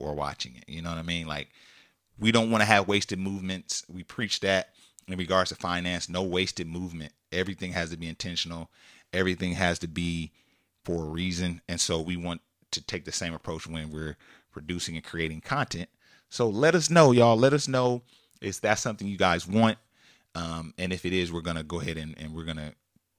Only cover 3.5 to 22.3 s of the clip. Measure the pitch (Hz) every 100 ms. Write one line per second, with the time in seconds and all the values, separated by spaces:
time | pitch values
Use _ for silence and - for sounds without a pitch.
3.5 | 92 - - - 90 87 - 107 - 98
4.5 | 95 - _ _ - - 92 87 92 90
5.5 | - 90 87 90 87 - 90 95 90 92
6.5 | - 82 85 90 82 76 _ _ 87 92
7.5 | 90 92 90 82 82 82 82 92 85 85
8.5 | 82 82 _ - - _ 92 92 90 92
9.5 | 87 90 85 82 80 87 82 80 _ _
10.5 | _ _ _ - 85 78 82 92 87 90
11.5 | 85 - 85 - 82 80 87 87 85 _
12.5 | _ _ 85 - 92 - - 87 82 -
13.5 | 80 85 80 78 76 78 73 _ - _
14.5 | - 78 87 - 82 - 82 80 80 -
15.5 | 139 127 85 87 _ _ _ _ - 117
16.5 | 101 151 175 151 170 147 123 117 113 135
17.5 | 143 135 131 123 123 - _ _ _ 98
18.5 | 95 104 107 123 107 98 95 92 85 87
19.5 | 104 113 107 _ _ _ _ _ 85 85
20.5 | 82 80 - 90 90 90 92 85 85 82
21.5 | 82 78 85 71 80 78 - 78